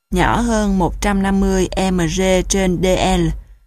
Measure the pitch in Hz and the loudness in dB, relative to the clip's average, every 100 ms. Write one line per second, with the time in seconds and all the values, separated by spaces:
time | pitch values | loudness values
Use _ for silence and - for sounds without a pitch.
0 | - 180 135 117 240 220 208 190 165 - | -6 0 0 0 0 0 0 0 0 -2
1 | 208 202 190 196 190 190 180 - 190 185 | -2 0 0 0 2 0 -2 -2 -2 0
2 | 165 185 190 185 180 196 190 170 185 185 | -2 0 2 2 2 0 0 0 0 2
3 | 165 180 165 151 - - | 2 0 0 -4 -12 -20